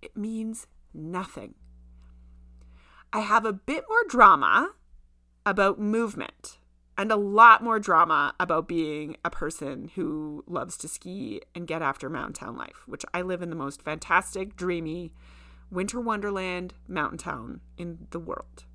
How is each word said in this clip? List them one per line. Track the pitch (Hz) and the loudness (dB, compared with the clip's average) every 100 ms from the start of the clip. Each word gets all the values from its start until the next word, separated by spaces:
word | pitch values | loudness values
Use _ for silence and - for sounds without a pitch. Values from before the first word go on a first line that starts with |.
It | - | -16
means | - 214 226 220 226 - _ - | -10 -8 -6 -8 -10 -16 _ -20
nothing. | 151 156 180 185 - 101 - - - - - - - - - - - - - - - - | -14 -10 -8 -10 -14 -16 -20 -20 -20 -20 -20 -20 -20 -20 -20 -20 -20 -20 -20 -20 -20 -8
I | 214 | -6
have | 208 220 220 | 2 2 2
a | |
bit | 196 - 302 - | -4 -4 -6 0
more | 440 415 | 0 2
drama | 247 208 160 107 107 320 - _ - - _ _ _ - | 8 8 8 4 2 2 -6 _ -20 -20 _ _ _ -4
about | 196 196 - | 2 2 2
movement | 208 220 233 202 - - - - _ _ _ - | -2 0 -2 -4 -12 -14 -20 -20 _ _ _ -6
and | 202 | 0
a | 214 | 0
lot | 202 202 233 226 | 2 10 12 12
more | 233 220 | 8 -2
drama | 208 170 170 151 143 - | 2 4 6 4 0 -2
about | 180 160 170 | -2 0 0
being | 170 156 151 156 - | -4 -4 -6 -10 -8
a | 170 | -8
person | - 156 - 139 135 143 | -6 -6 -6 -10 -10 -12
who | - 147 156 151 151 - | -6 -6 -6 -8 -12 -8
loves | 175 175 - | -8 -8 -10
to | 151 | -12
ski | - 185 190 117 101 - | -12 -12 -12 -10 -12 -14
and | - 175 | -14 -8
get | 160 | -4
after | 151 135 135 | -4 -4 -8
mountain | 151 - | -8 -10
town | - - 117 | -12 -14 -14
life, | - - - | -16 -18 -16
which | - - | -14 -8
I | 175 | -6
live | 180 180 | -6 -6
in | 175 | -8
the | 165 | -8
most | 139 - | -10 -10
fantastic, | - 151 - 175 190 196 190 | -10 -10 0 0 0 -10 -10
dreamy, | - 180 175 165 165 170 - - - - - - | -8 -4 -4 -6 -8 -12 -16 -20 -20 -20 -20 -10
winter | 185 196 240 | -6 -4 -4
wonderland | 233 214 202 202 185 180 180 - - | -4 -2 -2 -4 -4 -6 -8 -14 -10
mountain | 180 147 165 | -4 -4 -4
town | - 151 117 151 - - | -10 -10 -10 -16 -18 -14
in | 175 165 160 | -12 -12 -12
the | 170 | -12
world. | 165 - - - - | -8 -10 -12 -20 -20